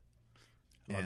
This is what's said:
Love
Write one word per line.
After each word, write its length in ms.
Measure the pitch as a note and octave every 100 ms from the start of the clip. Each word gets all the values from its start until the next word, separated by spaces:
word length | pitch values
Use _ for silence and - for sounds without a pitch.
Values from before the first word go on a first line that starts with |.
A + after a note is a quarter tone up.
| - - - - - - - - -
Love 120 | G2+